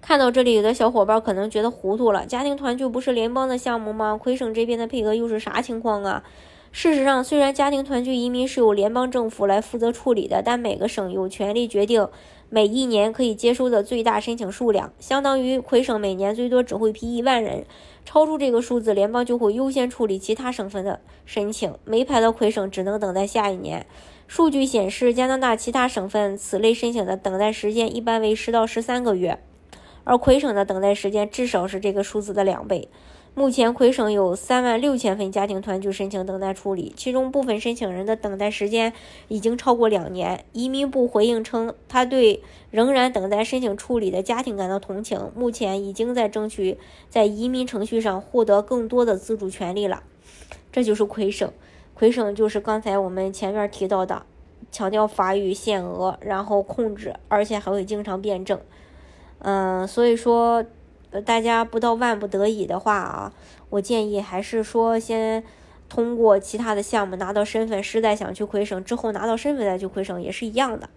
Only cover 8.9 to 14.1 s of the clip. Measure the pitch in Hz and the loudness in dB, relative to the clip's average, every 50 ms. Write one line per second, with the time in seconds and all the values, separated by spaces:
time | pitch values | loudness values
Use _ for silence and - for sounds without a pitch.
8.9 | 226 247 254 254 247 254 233 220 - - 202 196 196 208 220 - - 240 233 233 | 2 0 -2 0 0 -2 -2 -2 -2 -2 2 2 2 2 0 -2 -4 -2 0 0
9.9 | 240 - - 262 240 208 - - - - 196 233 240 247 240 214 202 - - 240 | -2 -2 0 0 2 2 2 0 0 0 2 0 0 0 -2 -4 -2 -2 -2 -4
10.9 | - - 196 180 180 190 190 190 196 - 208 202 208 233 240 226 - 202 202 208 | -2 -4 -6 -4 -4 -4 -4 -4 -4 -4 -4 -2 0 -2 -2 0 0 0 2 4
11.9 | 240 220 196 - - - - - - - - - - 220 214 208 220 254 269 247 | 4 2 2 2 -2 -16 -20 -20 -20 -20 -18 -2 2 4 4 4 4 0 0 2
12.9 | 226 208 202 220 220 - 262 233 214 214 - 240 247 240 262 254 240 208 202 214 | 2 2 2 2 2 0 0 -2 0 2 2 2 2 4 2 2 2 2 2 0
13.9 | 254 233 220 233 | -2 0 2 2